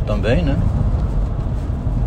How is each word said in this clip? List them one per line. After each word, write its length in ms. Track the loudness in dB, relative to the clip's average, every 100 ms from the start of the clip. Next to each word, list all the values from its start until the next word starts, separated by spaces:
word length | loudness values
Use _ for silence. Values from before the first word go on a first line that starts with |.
também, 420 | 0 0 2 2
né, 120 | 2 2 2 2 0 0 0 0 0 -2 -2 -2 -4 -4 -2 -2